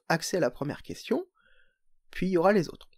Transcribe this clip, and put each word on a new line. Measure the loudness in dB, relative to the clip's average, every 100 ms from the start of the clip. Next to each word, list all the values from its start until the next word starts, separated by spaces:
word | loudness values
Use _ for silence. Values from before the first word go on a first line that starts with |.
| -2
accès | -2 0 0
à |
la | 0
première | -2 -8 -8
question, | -12 -10 -4 -2 -4 _ _ _ _ _ _ _ _
puis | -4 0
il |
y | 4
aura | 4
les | 4 2
autres. | -6 -20